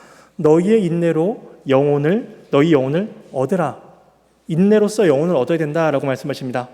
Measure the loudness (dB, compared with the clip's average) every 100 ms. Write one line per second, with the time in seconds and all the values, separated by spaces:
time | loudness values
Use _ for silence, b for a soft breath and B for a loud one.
0 | B B B -2 2 4 4 0 0 -2
1 | 0 0 -2 -6 -14 -14 -2 0 2 0
2 | 0 -2 -4 -14 -2 0 4 2 2 -2
3 | -4 -10 -10 -6 -2 -2 -4 -6 -18 -20
4 | _ _ _ _ -6 0 2 4 2 2
5 | 2 2 0 0 0 -2 -2 -2 -2 -2
6 | -2 -4 -6 -8 -8 -8 -8